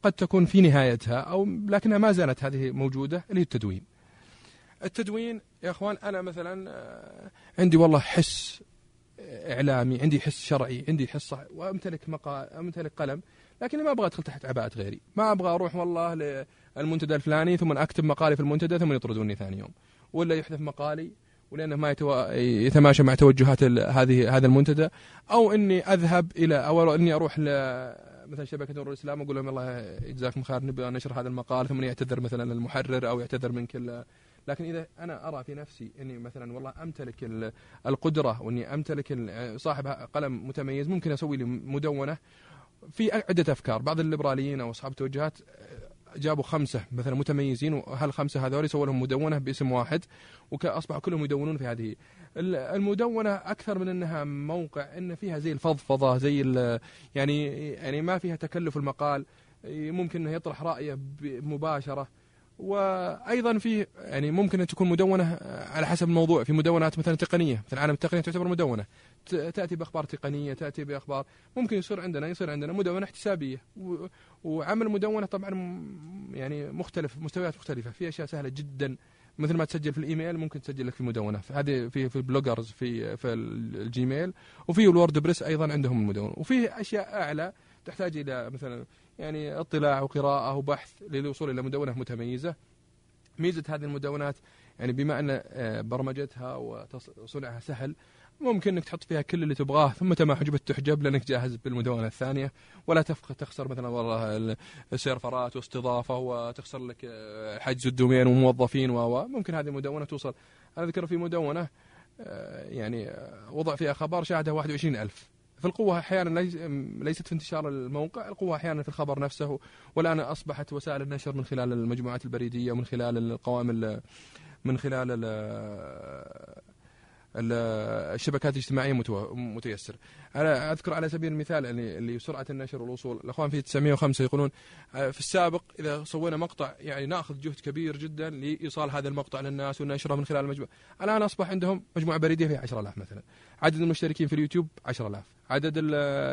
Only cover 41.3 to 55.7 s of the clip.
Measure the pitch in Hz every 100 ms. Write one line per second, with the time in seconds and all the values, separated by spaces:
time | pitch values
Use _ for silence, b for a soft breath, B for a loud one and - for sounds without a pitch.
41.3 | 143 120 123 135 143 151 139 139 156 B
42.3 | B B B B _ - - 220 214 -
43.3 | 170 156 135 - 110 131 160 160 151 143
44.3 | 135 139 139 117 113 135 135 135 139 156
45.3 | - - - - - - - - 151 151
46.3 | 151 - 160 139 120 - 123 127 131 143
47.3 | 143 139 123 151 147 - 123 147 143 147
48.3 | 143 131 139 151 147 143 131 131 131 156
49.3 | 147 135 135 135 123 117 160 - B B
50.3 | B B 156 170 156 - 147 185 165 147
51.3 | 143 147 151 127 117 110 107 B B B
52.3 | - 180 160 131 196 202 202 240 226 214
53.3 | 196 - 214 - 190 185 180 170 160 147
54.3 | 143 147 175 156 147 143 156 180 165 202
55.3 | 156 160 147 165